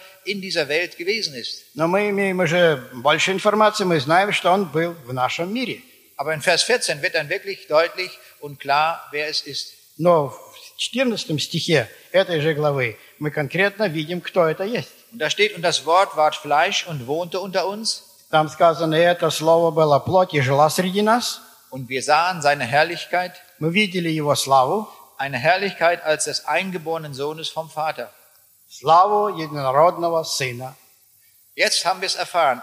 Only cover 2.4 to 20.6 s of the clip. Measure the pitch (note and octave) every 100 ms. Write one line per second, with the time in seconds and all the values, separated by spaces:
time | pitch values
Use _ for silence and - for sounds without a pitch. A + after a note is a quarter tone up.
2.4 | E3 F3 E3+ C#3 B2 B2+ D3 D#3 F3+ F#3+
3.4 | G#3 G#3 G#3+ G#3 F#3 E3 B2+ F3 G3+ -
4.4 | F3+ G3 F3 D3+ E3+ E3+ B2 B2+ B2+ -
5.4 | F3 A#3+ A3 A2+ - _ _ - C#3+ D#3
6.4 | F#3 E3 - - - D3+ F3 E3 D3 G3
7.4 | G3 F#3+ - D3+ E3+ F3+ F3+ - - -
8.4 | D3 C3+ C#3 C#3+ D#3+ D#3+ - D3 D3+ D3+
9.4 | D3 C3 - - _ - D3+ E3 C3+ -
10.4 | - - - - - A#3+ B3+ F#3+ - D3
11.4 | - E3+ - D3 A2 - - F3+ F3+ D#3+
12.4 | D#3 D3 D3+ C#3 A#2+ G#2 - - D3+ D3+
13.4 | C#3+ E3+ G3+ G3 G3+ D#3 D#3 F3+ - F#3+
14.4 | D#3+ D#3+ G3 A3 - - _ A#2 D3+ -
15.4 | G#3+ F#3 E3+ D3+ C3+ F3 F#3+ D#3 D#3 -
16.4 | D3 D3 F#3 G3 F3+ D3+ A#2 D#3 F3 F#3
17.4 | F#3+ F#3 F3 G#3 A3 - - _ _ D#3
18.4 | D#3 - E3+ D#3+ D#3+ D#3 F3 F3 E3 -
19.4 | D#3 E3 E3 D#3+ D#3 C#3 - F#3 F#3 D3+
20.4 | B2+ C#3